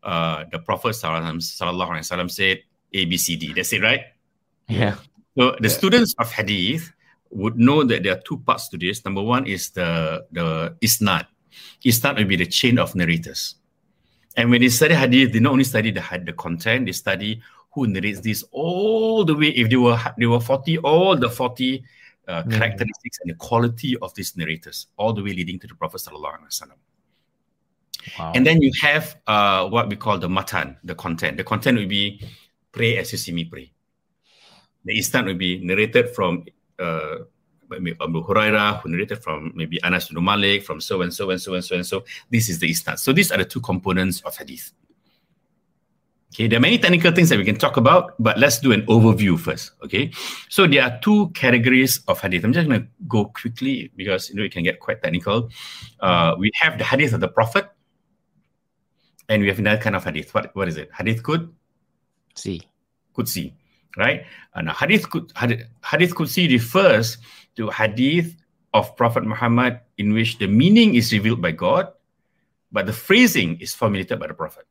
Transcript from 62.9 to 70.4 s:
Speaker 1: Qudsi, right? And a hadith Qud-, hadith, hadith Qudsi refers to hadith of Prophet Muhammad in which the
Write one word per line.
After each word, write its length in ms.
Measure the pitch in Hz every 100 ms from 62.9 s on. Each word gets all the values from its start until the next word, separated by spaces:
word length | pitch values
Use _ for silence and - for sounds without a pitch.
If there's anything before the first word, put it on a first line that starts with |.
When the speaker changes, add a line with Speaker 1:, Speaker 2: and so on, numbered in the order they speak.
| _ _ -
Speaker 1:
Qudsi, 380 | 117 - - - _ _ _ -
right? 300 | 113 160 - - -
And 140 | - -
a 60 |
hadith 340 | - 143 208 -
Qud-, 240 | - - -
hadith, 300 | 120 117 - _
hadith 320 | - 151 175
Qudsi 360 | 175 151 - 170
refers 680 | 123 - 185 190 110 117 - - - _ -
to 140 | 107
hadith 640 | - 110 107 131 170 165 - _ _ _
of 200 | - -
Prophet 300 | - 120 117
Muhammad 560 | 110 110 120 117 123 120 _ -
in 160 | 104
which 240 | 107 113
the 80 | -